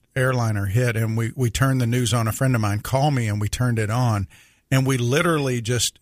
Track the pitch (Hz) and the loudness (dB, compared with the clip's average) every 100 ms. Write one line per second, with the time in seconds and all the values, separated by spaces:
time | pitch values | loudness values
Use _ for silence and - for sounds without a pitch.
0 | _ - 127 127 113 104 98 107 123 110 | _ -2 0 0 0 -2 0 0 0 0
1 | 113 110 113 - 120 - 135 131 117 123 | -2 -2 -4 -2 -2 2 2 2 2 0
2 | 117 120 110 110 135 123 107 104 - 131 | 0 0 0 0 0 2 0 -2 -2 0
3 | 147 135 113 104 104 - 127 113 104 117 | 2 0 0 -2 -2 -2 0 0 0 0
4 | 123 104 98 - - _ - 131 131 135 | 0 0 -4 -10 -20 _ -2 0 2 0
5 | 120 143 175 156 139 123 110 120 - - | 0 2 2 0 0 -2 -2 -2 -2 -2